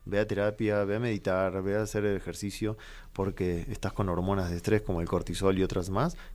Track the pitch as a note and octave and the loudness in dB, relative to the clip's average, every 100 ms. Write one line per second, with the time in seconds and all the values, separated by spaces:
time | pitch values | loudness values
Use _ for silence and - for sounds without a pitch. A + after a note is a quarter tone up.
0 | - G2+ G#2 G2+ G#2 G#2+ G#2+ G#2 G2+ G#2+ | -2 0 2 2 0 2 2 2 2 0
1 | A#2+ G2+ - F#2 F#2+ F#2+ G2 G#2 G#2+ G#2+ | 0 0 2 2 2 0 0 0 0 0
2 | G#2 F#2+ - E2+ G2+ - G#2+ A2 - - | 0 0 -4 -6 -6 -4 -4 -4 -10 -16
3 | - - F#2+ F2+ F2+ E2+ - G#2+ G2 - | -10 -2 -2 0 0 0 -4 -4 -4 -2
4 | F#2+ F2 F#2 G2 F2 E2+ - G#2 - E2+ | 0 2 2 2 0 -2 2 2 2 -2
5 | E2+ F2+ - E2+ F#2+ F#2+ F#2 F#2 F2+ G2 | 0 0 -2 0 4 4 2 0 0 0
6 | E3 - - | 0 -2 -10